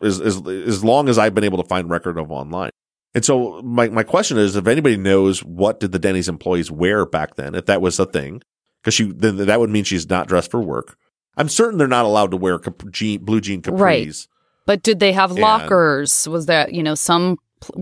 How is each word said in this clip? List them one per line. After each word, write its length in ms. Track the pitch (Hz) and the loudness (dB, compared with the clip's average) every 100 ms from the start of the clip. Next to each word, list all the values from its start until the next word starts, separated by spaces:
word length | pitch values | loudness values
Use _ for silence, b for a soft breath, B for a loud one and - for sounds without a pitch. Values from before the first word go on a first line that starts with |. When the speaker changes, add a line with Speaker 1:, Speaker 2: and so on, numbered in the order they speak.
Speaker 1:
as, 180 | 104 92 | -2 -2
as, 240 | 101 95 80 | -2 -4 -6
as 360 | 92 98 98 | -6 -4 0
long 260 | 110 135 139 | 2 2 4
as 100 | 110 | 4
I've 160 | 107 | 2
been 100 | 101 | 2
able 180 | 104 90 | 0 -2
to 60 | - | -2
find 200 | 92 85 | -4 -2
record 300 | 85 90 82 | -4 -4 -6
of 140 | 78 | -8
online. 380 | 71 73 90 87 - _ _ _ | -10 -8 -8 -10 -12 _ _ _
And 100 | 117 | -2
so 380 | 127 131 113 82 | 2 0 -2 -8
my, 260 | 123 120 117 | -4 0 0
my 140 | 113 | 0
question 340 | 107 180 - 117 | 0 0 0 2
is, 180 | 101 101 | 2 2
if 100 | 95 | 2
anybody 300 | 147 139 104 | 2 2 2
knows 480 | 95 95 95 92 | 4 4 4 0
what 340 | 80 87 104 - | -6 0 0 0
did 140 | 98 | -4
the 60 | 90 | -2
Denny's 300 | 98 92 87 | 0 0 -2
employees 420 | 80 92 87 80 | -6 -2 -2 -2
wear 360 | 78 90 107 - | -2 0 0 0
back 300 | 78 76 - | -2 -4 -8
then, 180 | 71 | -8
if 120 | 87 - | -4 0
that 140 | 95 | 2
was 180 | 90 90 | 2 0
a 80 | 90 | -2
thing, 360 | 80 69 110 - _ _ _ | -4 -6 -12 -20 _ _ _
'cause 120 | 110 | -2
she, 100 | - | 0
then 320 | 104 - 110 98 | -2 0 0 2
that 240 | 101 117 | 2 2
would 100 | 110 | 2
mean 140 | 107 | 0
she's 240 | 98 92 78 | -2 -4 -2
not 180 | 92 - | -2 0
dressed 240 | 90 - | 0 0
for 100 | 123 | -4
work. 360 | 90 62 - _ _ _ _ - | -4 -6 -10 _ _ _ _ -4
I'm 120 | 147 | 0
certain 300 | - 233 185 | 2 2 2
they're 80 | 135 | 2
not 180 | 123 | 2
allowed 280 | 110 104 98 | 4 2 2
to 40 | 92 | 0
wear 220 | 92 85 | 0 -2
cap-, 320 | - - 101 | -4 -12 -12
jean, 340 | - 107 101 | -6 -4 -4
blue 160 | 98 110 | -2 -2
jean 220 | 101 92 | -2 -6
capris. 160 | 175 185 | -4 2
Speaker 2:
Right. 480 | 190 135 76 - - _ _ _ - | 2 2 -2 -12 -18 _ _ _ -2
But 160 | 202 | 0
did 180 | 226 196 | 0 2
they 120 | 196 | 2
have 180 | 190 190 | 2 0
Speaker 1:
And 100 | 185 | 2
Speaker 2:
lockers? 840 | 214 220 - 185 160 139 143 - 156 | 2 2 2 2 4 2 0 -2 -2
Was 180 | 165 156 | -4 0
that, 280 | 160 - | 0 0
you 80 | 170 | -2
know, 120 | 156 | -2
some 440 | 156 - 175 180 175 _ _ | -2 0 2 2 -2 _ _
pl-, 140 | - - | -14 -2